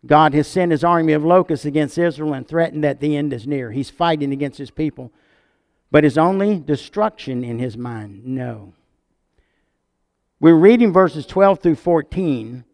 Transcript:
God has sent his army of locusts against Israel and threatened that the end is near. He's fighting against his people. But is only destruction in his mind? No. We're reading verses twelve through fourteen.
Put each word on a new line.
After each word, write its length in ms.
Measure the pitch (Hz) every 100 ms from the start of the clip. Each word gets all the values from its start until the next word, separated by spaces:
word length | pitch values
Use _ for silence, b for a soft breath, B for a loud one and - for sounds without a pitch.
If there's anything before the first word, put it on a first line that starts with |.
God 300 | - 147 160
has 140 | 143 147
sent 240 | 185 175
his 120 | 151
army 300 | 170 175 160
of 100 | 151
locusts 420 | 156 180 175 156 147
against 320 | 143 147 -
Israel 360 | 175 143 156
and 140 | 139 120
threatened 360 | 160 165 151
that 180 | 151 139
the 140 | 147 147
end 180 | 147
is 120 | 127 117
near. 260 | 143 120
He's 200 | 113 131
fighting 400 | _ 170 160 143
against 260 | 139 143 -
his 140 | 135
people. 400 | - 156 139 127 _ _ _ _ _ _ _ _
But 140 | 151 151
is 120 | 147
only 400 | 165 190 202 202
destruction 880 | 143 143 - - 214 - - 123
in 160 | 123 117
his 180 | 127 110
mind? 480 | 123 117 107 101 123
No. 480 | 131 123 110 98 90 _ _ _ _ _ _ _ _ _ _ _ _ _ _ _ _
We're 160 | 156 165
reading 360 | 185 233 233
verses 360 | 175 185 151 135
twelve 320 | 185 196 190
through 160 | 175 151
fourteen. 880 | - 170 - - 180 131 110 123 120